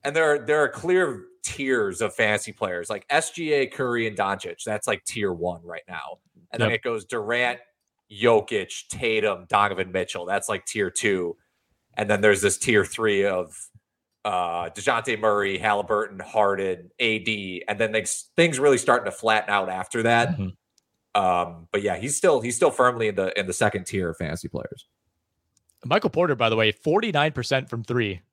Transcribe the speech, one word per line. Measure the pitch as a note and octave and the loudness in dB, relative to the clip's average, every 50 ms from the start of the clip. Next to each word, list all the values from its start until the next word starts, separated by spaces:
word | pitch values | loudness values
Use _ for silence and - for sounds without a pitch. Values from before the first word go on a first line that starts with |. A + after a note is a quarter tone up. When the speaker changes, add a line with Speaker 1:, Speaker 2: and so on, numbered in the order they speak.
| - | -6
Speaker 1:
And | C#3 D3 | -2 0
there | D#3+ D#3+ D3+ D3 | 2 4 4 4
are, | C#3 | 2
there | A#2 B2+ D3+ D3+ | 2 2 2 4
are | D3 C3 | 4 2
clear | - - - E3+ F3+ F#3 F3+ D3 B2 - - - _ _ | 0 -4 0 2 4 4 2 2 -2 -8 -12 -20 _ _
tiers | - - - - C#3 C3+ C3 A#2 G#2 G2 F2+ - | -10 -10 -6 -4 0 2 2 2 2 0 0 -2
of | A#2 G2+ - | -2 -2 0
fantasy | - A#2 G#2+ G#2 G2+ - - | 2 2 2 2 0 -2 -6
players, | G#2 _ A2 F#2+ F2+ F2 E2+ - | -6 _ -4 -4 -4 -6 -6 -6
like | A2 G2 - - | -8 -8 -4 0
S | C#3+ D#3 D#3+ - | 0 0 0 -2
G | - E3+ E3 D#3 | -8 -8 -2 0
A, | D3 C#3+ C3+ | 0 0 0
Curry, | B2+ - - C3+ B2 A#2+ A#2+ A2+ | -2 -2 -4 -2 -2 0 0 -2
and | A2 G#2 | -2 0
Doncic. | F#2 G2+ F#2+ G2 F#2+ - F2+ F2 - - | 0 0 0 0 -4 -6 -12 -12 -10 -6
That's, | A2+ G#2+ G#2 - | -6 -6 -4 -2
like, | - G#2 G2 _ | -4 -4 -4 _
tier | - - A2 G2+ F#2+ | -8 -4 -2 -2 -2
one | F2+ E2 E2+ F2+ F2 E2 E2+ | -2 -2 -4 -4 -4 -6 -12
right | F2 E2+ D#2+ _ - | -14 -14 -14 _ -12
now. | F2+ D#2+ C2+ C#2+ F2+ _ _ _ _ _ _ _ | -12 -12 -12 -12 -16 _ _ _ _ _ _ _
And | - A#2 | -2 0
then | A2+ G#2+ | 0 0
Speaker 2:
Yep. | A#2 A2 | 0 -2
Speaker 1:
it | |
goes | - B2 A#2 A2 G2 | -4 -4 -6 -6 -6
Durant, | _ B2 A#2 G#2 G#2+ A#2+ A#2+ B2 B2 A#2+ - - _ _ _ _ _ _ _ _ _ | _ -6 -6 -2 -2 0 0 0 0 -2 -6 -12 _ _ _ _ _ _ _ _ _
Jokic, | G#2+ G2 A#2+ A#2+ A#2 G#2+ G#2 - A2+ G#2 F#2 - - - - _ | -6 2 4 6 6 4 4 0 -4 -4 -4 -4 -10 -14 -12 _
Tatum, | - - B2+ A2+ A2 A2 G#2 G#2+ G2 F2+ F2+ _ | -8 -4 -2 0 0 2 0 0 -2 -4 -4 _
Donovan | - G2+ G2+ G2+ F#2+ F2+ F#2+ F#2 | 2 4 4 2 0 -4 -6 -4
Mitchell. | F2+ F#2+ F#2 - - F#2+ F2 | -2 -4 -4 -4 -6 -8 -4
That's, | F2+ G2 G2 - - | -2 -2 -2 -2 -4
like, | G#2+ F#2 _ | -6 -6 _
tier | - - A2 G2+ F2+ | -8 -4 -2 -4 -2
two. | - - - G#2+ G2 F#2 F2 E2+ - _ _ _ _ _ _ _ _ _ _ _ _ | -2 -2 0 0 0 0 0 -4 -6 _ _ _ _ _ _ _ _ _ _ _ _
And | - G#2+ G2+ | -6 0 0
then | G#2 G2 | 0 4
there's | G#2 G#2+ G2+ F2+ | 6 4 4 4
this | G2+ G2 - - | 2 0 0 0
tier | - C3 A2+ G#2 F#2+ | 0 2 2 2 2
three | - - - - G#2+ G2+ G2 G2 | 2 -4 -2 0 0 2 2 2
of, | G2+ F#2 F#2 F2 D#2+ - - - - _ - _ _ _ _ _ _ _ _ _ | 2 0 -2 -4 -6 -12 -20 -20 -20 _ -20 _ _ _ _ _ _ _ _ _
uh, | G#2+ F#2+ F2+ F2+ E2+ E2 F2 F2 E2+ | -2 -2 -2 -2 -2 -2 -4 -6 -6
DeJounte | - - - C#3 B2 A2+ A2+ C3 A#2 G#2+ | -10 -4 -2 0 0 0 -2 -4 -4 0
Murray, | A2 G#2+ G#2 G#2 G2+ G2 G2 F2+ | 2 2 2 2 0 -2 -2 -2
Halliburton, | D#2+ A2 G#2 G2+ G2 - A2 G#2 A2 G2 G2 F#2 | 0 0 0 0 0 0 0 -2 -2 -4 -8 -16
Harden, | F2+ - - A2 G#2 G2 G2 F#2+ F#2+ F#2+ F#2 F2 F2 F2+ _ - | -16 -4 0 2 2 2 2 0 -2 -2 -4 -6 -8 -20 _ -2
A | B2 A2+ A2 G#2+ | 0 0 0 -2
D. | F2 A2+ G#2+ G2+ G2 F#2 F#2 F2 - | -2 -4 -4 -4 -6 -8 -10 -8 -6
And | - G#2 G#2 | -6 -2 0
then | A2+ G#2+ | 0 0
things, | G#2+ A2 F2+ - - - - _ _ | 0 -2 -2 -4 -8 -8 -10 _ _
things | - E3+ E3+ D3+ B2+ | 2 2 4 4 4
really | C#3 D3 C3+ B2 | 4 4 4 4
starting | - - A#2+ B2 - | 4 4 2 2 2
to | G2+ | -4
flatten | - - A2+ A2 G#2+ G#2+ - - | -8 -2 0 2 2 2 2 0
out | G2+ G2+ F#2+ F#2 | 0 0 0 -2
after | F#2 F#2 F#2 - - A#2 | -4 -6 -6 -6 -4 0
that. | A2 A#2 A#2 A#2 A#2 D3+ F3 C#3 | 2 4 4 4 2 2 0 -4
Speaker 2:
Mm-hmm. | G2 F#2 F#2 _ _ _ _ _ _ _ _ _ _ _ _ G#2 | -4 -8 -8 _ _ _ _ _ _ _ _ _ _ _ _ 0
Speaker 1:
Um, | F#2+ F#2 F2+ F2 F2 E2+ E2+ E2 E2+ _ | 2 2 2 2 0 -2 -6 -16 -12 _
but | - G#2 | -4 -2
yeah, | G2+ G2+ F2 | 0 -2 -4
he's | E2 G#2+ C#3 D3 | -2 -4 -6 -4
still, | - - F#3 D3+ B2 | 2 4 4 4 4
he's | A2 B2 A#2+ | 0 -2 0
still | - F3+ D3 | 2 2 2
firmly | - - B2+ B2 B2 A#2 A2+ G#2+ | 4 4 4 4 4 2 -2 0
in | G2 | 0
the, | G2 F#2+ F#2 - G2+ | 0 -2 0 -2 -2
in | F#2+ | -4
the | F#2 | -4
second | F2 - A2+ G#2 - G2 F#2 | -2 0 0 0 0 -2 -8
tier | - - G2 F2+ E2+ | -4 -4 -2 -2 -2
of | D#2+ - | -4 -4
fantasy | F2+ D2+ D#2+ F2 - - | -6 -6 -6 -8 -10 -8
players. | - C2 - - - - - _ _ _ _ _ _ _ _ _ _ _ _ _ _ _ _ _ _ _ - | -8 -8 -10 -10 -14 -16 -20 _ _ _ _ _ _ _ _ _ _ _ _ _ _ _ _ _ _ _ -2
Speaker 2:
Michael | A#2 D#3 A3 - F#3 | 2 2 2 2 2
Porter, | - D#3 F3+ E3 C#3 | 2 2 2 2 2
by | A#2+ A#2+ A2+ | 2 2 2
the | A2+ | 4
way, | A2+ A2 G#2+ | 4 4 2
forty-nine | G#2 _ - D#3 D#3+ G#3 A3+ A3 D3+ D3 D3 D#3 | 2 _ -2 0 2 2 2 2 2 2 2 2
percent | D3 C3 A#2 - C3+ C3 A2+ - | 0 -4 -2 0 0 -2 0 -4
from | A#2+ A2+ | -10 -10
three | A2 - A#2+ B2 A2 G2+ F#2 F2+ _ _ | -6 -2 0 0 0 -2 -4 -8 _ _